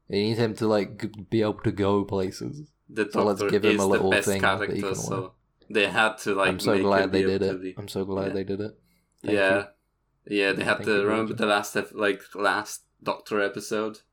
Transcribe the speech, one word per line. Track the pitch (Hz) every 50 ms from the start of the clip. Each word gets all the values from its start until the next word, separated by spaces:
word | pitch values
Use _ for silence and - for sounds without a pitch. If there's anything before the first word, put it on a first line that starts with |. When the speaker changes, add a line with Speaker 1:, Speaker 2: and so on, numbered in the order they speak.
| _ -
Speaker 1:
They | - 101
need | 104 110 113 110
him | 117 110 107 -
to, | 113 107
like, | 107 104 98 - - -
g-, | - 104 - - 92 -
be | 110 113
able | 104 107 101 -
to | - 113
go | 90 92 101 98 101 101 98
places. | - 98 95 95 95 - - 113 120 - 147 151 - _ _ _ -
Speaker 2:
The | - 110 104 101
Speaker 1:
So | - - 101
let's | 104 101 98
Speaker 2:
Doctor | 104 101
Speaker 1:
give | 95 101 98
him | 107 104 101
Speaker 2:
is |
Speaker 1:
a | 98 95
little | 101 - 98 95
Speaker 2:
the | 101 101
best | 95 104
Speaker 1:
thing | 98 98 98
that | 101 95 101
he | 104 98
Speaker 2:
character, | - 101 101 98
Speaker 1:
can | 95
Speaker 2:
so | 104 113 113 101 95
Speaker 1:
wear. | 92 92 - _ _ _ _ _ - -
Speaker 2:
they | 107 110 101 98
had | 90 117 110 110 110 -
to, | - 113 101
like, | 98 98 95
Speaker 1:
I'm | 92 90
so | 101 110 107
Speaker 2:
make | 98 98
Speaker 1:
glad | 101 98 98 98
Speaker 2:
him | 92
Speaker 1:
they | 95 95 95
Speaker 2:
be | 95
Speaker 1:
did | 95 98
Speaker 2:
able | 98 98
Speaker 1:
it. | 95 92
Speaker 2:
to | 95
be | 92 90 -
Speaker 1:
I'm | 101 98
so | - 101 95
glad | 95 95 95 98 95
Speaker 2:
Yeah. | 95
Speaker 1:
they | 98 95
did | 95 98 98
it. | 104 107 - _ _ _ _ _ _ _ _ _ -
Thank | - 104 101
Speaker 2:
Yeah. | 95 95 98 101 101 - - _ _ _ _ _ _ _ _ _ _ -
Speaker 1:
you. | 104 101
Speaker 2:
Yeah, | 98 98
they | 95 98 98
had | 117 107 104
Speaker 1:
Thank | - 117
Speaker 2:
to | 107 101
Speaker 1:
you, | 101
Speaker 2:
remember | 104 110 110 110 107
Speaker 1:
Voyager. | 107
Speaker 2:
the | 113 113
last | 104 104 101 104 - - 107
ep-, | 98 - -
like, | 104 107 101 98 98 - - -
last | 92 104 98 92 104 107 - - - - _ _ _
Doctor | - 107 - - - - 110 104
episode | 101 98 98 104 104 - 110 107 107 110 107 - _ _